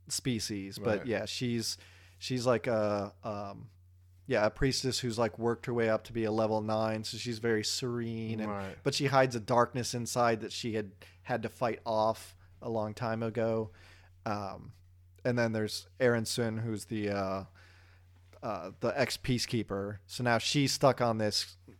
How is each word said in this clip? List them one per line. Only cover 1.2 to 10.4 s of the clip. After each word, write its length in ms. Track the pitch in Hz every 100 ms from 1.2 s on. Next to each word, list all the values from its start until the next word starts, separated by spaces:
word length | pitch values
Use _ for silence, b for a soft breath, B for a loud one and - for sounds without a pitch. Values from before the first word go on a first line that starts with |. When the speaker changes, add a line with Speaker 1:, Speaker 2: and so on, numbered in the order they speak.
| 107
Speaker 1:
she's, 520 | - 123 117 110 - b b b b
she's 260 | - 127 120
like 220 | 117 131
a, 460 | 113 107 104 101 -
um, 460 | 117 101 101 104 117 - - - - - -
yeah, 180 | 117 107
a 60 |
priestess 480 | - 139 - 131 117
who's, 180 | 127 110
like, 220 | 113 -
worked 260 | 117 117 -
her 80 |
way 160 | 120 113
up 140 | 110
to 100 | -
be 100 | 117 110
a 60 |
level 300 | 110 110 110
nine, 420 | 107 110 110 110
so 140 | 110 113
she's 220 | 120 110
very 240 | 117 110
serene, 800 | 107 - 127 120 117 113 110 110
and 100 | 107
Speaker 2:
Right. 260 | 104 95 -
Speaker 1:
but 100 | 143
she 140 | 139 139
hides 280 | 135 131 117
a 40 |
darkness 560 | 101 120 120 131 113 123
inside 460 | 113 123 117 113